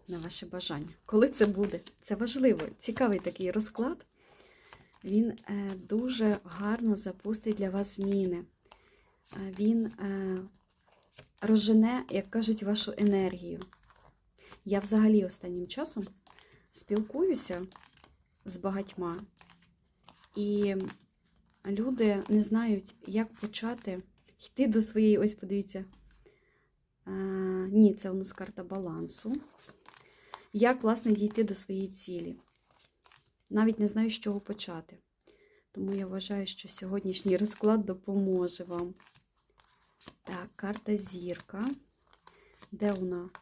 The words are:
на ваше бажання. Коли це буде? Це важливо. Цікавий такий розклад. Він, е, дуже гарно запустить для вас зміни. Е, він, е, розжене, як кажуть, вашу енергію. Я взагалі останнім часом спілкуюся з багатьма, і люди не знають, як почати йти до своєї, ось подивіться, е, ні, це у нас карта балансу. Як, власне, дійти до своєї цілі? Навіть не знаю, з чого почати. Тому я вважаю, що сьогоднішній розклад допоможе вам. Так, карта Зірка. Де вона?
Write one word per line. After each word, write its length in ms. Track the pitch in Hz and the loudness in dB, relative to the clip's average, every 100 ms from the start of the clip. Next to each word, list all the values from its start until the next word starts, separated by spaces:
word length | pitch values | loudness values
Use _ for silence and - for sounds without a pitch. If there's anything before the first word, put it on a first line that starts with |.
| - | -10
на 100 | 175 | -8
ваше 280 | 165 - 170 | -6 -6 -6
бажання. 480 | 180 - 147 151 - - | -8 -6 -6 -8 -14 2
Коли 220 | 214 214 | 4 4
це 180 | - 208 | 6 4
буде? 340 | 196 202 170 - - | 4 -2 -4 -12 -18
Це 140 | - | -6
важливо. 480 | 202 233 277 254 170 156 - | -2 0 4 4 4 -2 -8
Цікавий 400 | - 220 247 190 | -8 0 2 2
такий 320 | 180 - 185 | -2 -4 -2
розклад. 560 | 214 214 - 247 349 - _ _ - - _ - - - - | -2 -2 -2 -4 -4 -12 _ _ -20 -20 _ -20 -20 -20 -16
Він, 260 | 190 208 226 | 0 2 2
е, 400 | - - 202 196 190 180 | -2 -6 -6 -4 -8 -4
дуже 500 | 214 254 240 220 202 | -2 -2 0 2 2
гарно 520 | 180 180 208 233 226 202 | -4 -6 -4 0 0 0
запустить 600 | 190 180 202 220 226 214 | -2 -8 -6 -4 -2 -2
для 140 | 190 | -2
вас 260 | 196 196 - | -2 -4 -4
зміни. 480 | 196 196 185 175 - _ _ - _ _ _ _ - - | 0 2 0 -2 -8 _ _ -20 _ _ _ _ -16 -10
Е, 180 | 196 190 | -10 0
він, 280 | 214 233 220 | 2 2 0
е, 520 | 226 202 196 190 185 190 _ _ _ _ _ _ - - _ | -4 -4 -4 -4 -6 -8 _ _ _ _ _ _ -20 -20 _
розжене, 640 | 220 220 208 220 220 254 - | 4 4 6 6 6 2 -2
як 200 | 196 190 | -4 -2
кажуть, 320 | 226 220 220 | -2 0 0
вашу 320 | 202 214 - - | 0 -2 -2 2
енергію. 640 | 202 196 185 180 175 170 185 - _ - - _ _ _ - - | 4 4 2 -2 -10 -12 -12 -20 _ -20 -20 _ _ _ -20 -16
Я 160 | 196 196 | -2 -2
взагалі 440 | 202 214 214 214 | 2 6 8 6
останнім 420 | 185 - 180 180 180 | 4 -6 -8 -8 -8
часом 380 | - 330 220 190 - _ - - - _ | -8 -6 -6 -10 -12 _ -20 -20 -20 _
спілкуюся 920 | - - 208 214 269 370 302 - 180 185 - - _ - _ _ _ | -20 -2 -2 -2 0 0 0 -4 -8 -8 -14 -20 _ -20 _ _ _
з 120 | - 180 | -14 -6
багатьма, 600 | 196 190 196 - 175 170 214 _ - - _ _ _ _ - _ _ - | -4 -4 -6 -6 -6 -6 -12 _ -20 -20 _ _ _ _ -20 _ _ -6
і 400 | 208 208 202 190 190 - _ _ _ _ _ _ 190 | 0 2 2 0 -4 -10 _ _ _ _ _ _ -6
люди 560 | 202 247 247 214 202 - | -2 -2 2 4 4 4
не 140 | 214 | 2
знають, 520 | 208 220 233 202 - - - | 4 2 2 0 -2 -16 -4
як 280 | 208 226 | -2 -2
почати 680 | - 214 - 226 240 - 185 - _ _ _ - | -6 -10 -6 -6 -6 -6 -8 -10 _ _ _ -12
йти 200 | - 262 | 0 4
до 160 | 220 | 4
своєї, 360 | 214 220 214 208 | 2 4 6 6
ось 160 | 214 | 4
подивіться, 500 | - 185 202 196 190 190 - _ _ _ _ _ _ _ _ _ _ - | 0 -4 -4 -4 -10 -12 -18 _ _ _ _ _ _ _ _ _ _ -10
е, 40 | 190 190 190 190 185 190 | -6 -4 -2 -2 -2 2
ні, 220 | 208 214 | 8 8
це 160 | 208 190 | 8 -4
у 40 | |
нас 180 | 190 190 | -6 -6
карта 320 | - 185 - | -10 -14 -12
балансу. 680 | 180 190 180 160 165 - 220 285 - - - - - - - _ - - - | -10 -8 -6 -8 -10 -10 -6 -6 -8 -20 -20 -20 -20 -20 -20 _ -20 -20 -8
Як, 300 | 208 240 254 | 4 4 4
власне, 300 | 220 226 233 | 2 2 2
дійти 320 | 202 208 226 | 2 2 0
до 100 | 208 | 0
своєї 340 | 190 - 190 190 | -2 -6 -6 -6
цілі? 480 | 190 - 175 170 175 _ _ _ _ - _ - - _ _ _ | -8 -10 -8 -8 -12 _ _ _ _ -20 _ -20 -20 _ _ _
Навіть 280 | 208 220 220 | 2 2 4
не 100 | 208 | 0
знаю, 220 | 214 226 | 2 0
з 80 | 220 | 0
чого 220 | 214 202 | -4 -6
почати. 580 | - 214 - 165 - - _ _ _ _ _ _ _ | -6 -10 -8 -12 -14 -20 _ _ _ _ _ _ _
Тому 220 | - 190 | -8 -4
я 120 | 196 185 | -4 -4
вважаю, 400 | 190 190 202 190 | -6 -4 -4 -4
що 220 | - 190 | -10 -14
сьогоднішній 680 | - 190 196 190 185 202 180 | -10 -4 -4 -2 -2 2 2
розклад 480 | 214 - 214 220 | 2 2 4 4
допоможе 800 | 196 185 - 196 190 185 180 175 | 2 -6 -2 0 2 2 0 -4
вам. 300 | 180 175 175 185 - _ _ _ _ _ _ _ _ _ - - | -8 -6 -6 -10 -20 _ _ _ _ _ _ _ _ _ -20 -20
Так, 260 | - 180 202 - | -12 -10 -12 -8
карта 400 | 202 208 - 208 | -6 -6 -2 -2
Зірка. 760 | 185 185 175 170 - 190 247 277 _ _ _ _ - - _ - - | -2 -8 -8 -8 -10 -6 -6 -6 _ _ _ _ -20 -20 _ -20 -18
Де 200 | 208 208 | -2 0
вона? 380 | 196 185 175 180 - | 0 -2 -4 -8 -16